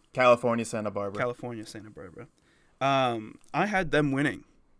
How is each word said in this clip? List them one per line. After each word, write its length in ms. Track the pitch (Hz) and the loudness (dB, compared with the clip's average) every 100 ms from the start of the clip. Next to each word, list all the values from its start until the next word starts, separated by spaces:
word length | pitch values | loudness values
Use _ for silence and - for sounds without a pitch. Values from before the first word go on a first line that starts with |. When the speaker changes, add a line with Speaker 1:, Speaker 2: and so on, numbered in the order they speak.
| _ | _
Speaker 1:
California, 520 | - 127 120 123 117 | 4 6 6 6 0
Santa 280 | 110 113 107 | -2 -4 -4
Barbara. 280 | 101 101 101 | -4 -6 -4
Speaker 2:
California, 460 | 123 120 123 117 107 | -4 -4 -8 -10 -12
Santa 240 | 110 104 | -16 -18
Barbara. 380 | 101 87 - 110 _ _ _ _ _ | -18 -18 -18 -20 _ _ _ _ _
Um, 600 | 135 135 131 117 107 - - | 0 2 0 -2 -8 -16 -8
I 140 | 143 196 | -2 0
had 240 | 202 170 | 0 0
them 220 | 147 147 | 2 2
winning. 320 | 135 143 95 - _ _ _ | 2 0 -2 -12 _ _ _